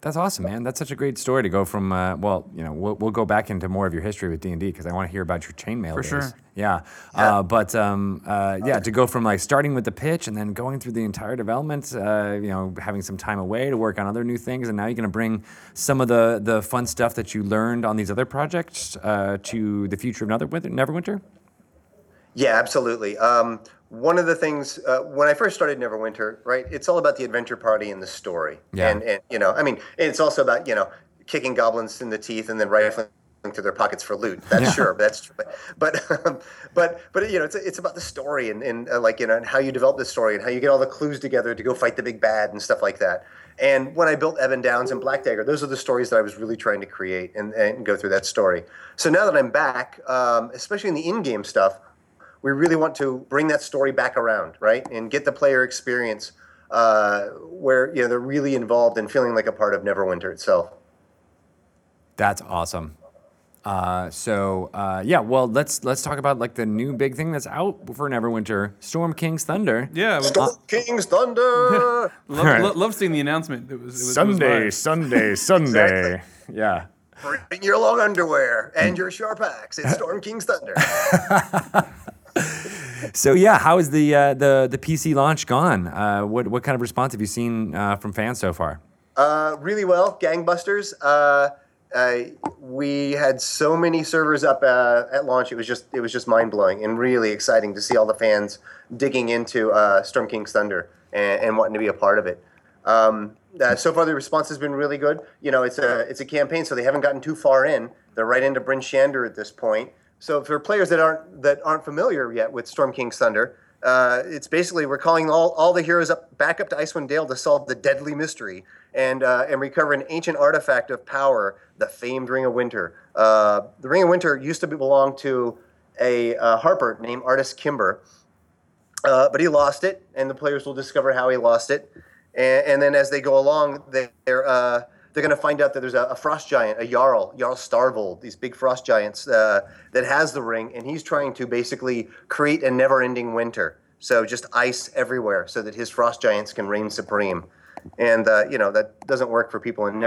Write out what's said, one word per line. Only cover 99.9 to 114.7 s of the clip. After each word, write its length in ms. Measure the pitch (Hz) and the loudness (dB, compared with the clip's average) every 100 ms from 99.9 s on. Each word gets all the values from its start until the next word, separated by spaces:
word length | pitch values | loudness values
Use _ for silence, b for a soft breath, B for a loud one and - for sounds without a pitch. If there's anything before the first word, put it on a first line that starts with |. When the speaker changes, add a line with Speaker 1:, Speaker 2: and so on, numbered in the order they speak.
| 98 | 4
Speaker 3:
Storm 240 | 98 - 110 | 2 -2 -2
King's 240 | 113 104 | -6 -2
Thunder 380 | 110 104 95 82 b b | -2 0 -4 -6 b b
and, 280 | 104 101 101 | -2 0 2
and 160 | 113 110 | 0 2
wanting 160 | 104 | 0
to 60 | 107 | 0
be 80 | 110 | -2
a 60 | |
part 260 | 98 101 104 | 0 2 2
of 80 | 90 | 0
it. 160 | 90 b b b b - | -6 b b b b 2
Um, 520 | 113 110 110 104 - _ - | 4 6 2 -6 -14 _ -2
uh, 140 | 127 120 | 0 2
so 180 | 170 | 0
far 120 | 160 165 | 2 2
the 100 | 151 | 0
response 340 | 135 156 151 | -2 -2 -2
has 80 | 147 | -6
been 160 | 143 | -6
really 240 | 139 143 143 | -2 -4 0
good. 220 | 147 147 B B | -2 -2 B B
You 100 | 143 | 0
know, 120 | 135 | 0
it's 160 | 127 123 | 0 0
a, 200 | 135 117 | 0 0
it's 180 | - - | -4 -6
a 60 | 135 | -6
campaign, 400 | 151 143 165 160 | -2 -2 -2 -4
so 100 | 127 | -2
they 80 | |
haven't 180 | 123 143 | 0 2
gotten 200 | 143 139 | 0 -2
too 140 | 151 156 | -6 -2
far 300 | 147 135 139 | 4 4 4
in. 240 | 143 117 b b - | 0 -4 b b -4
They're 100 | 113 | 0
right 180 | 123 | 2
into 160 | 135 131 | 2 0
Bryn 200 | 113 135 | -2 -4
Shander 460 | 127 - 185 135 117 | -2 2 2 2 -4
at 100 | 107 | -6
this 160 | 104 | -14
point. 400 | - 117 107 131 b b b | -6 -2 -2 -2 b b b
So 240 | - 147 | -4 -4
for 160 | 143 147 | -2 -6
players 300 | - 208 180 | 0 0 2
that 100 | 165 | 4
aren't, 440 | 160 156 - - | 4 2 -8 -2
that 160 | 139 143 | 2 2
aren't 220 | 151 156 151 | 0 -2 -2
familiar 480 | 147 233 170 123 | -2 0 0 -2
yet 180 | 117 110 | -2 -2
with 160 | 120 120 | -4 -10
Storm 240 | - 135 | -2 -2
King's 280 | 131 120 - | 0 -8 0
Thunder, 360 | 117 107 123 b b b | 0 2 -2 b b b
uh, 400 | 127 127 127 123 135 | 2 4 4 2 -2
it's 220 | 156 - | -10 -4
basically 400 | 160 175 | -2 0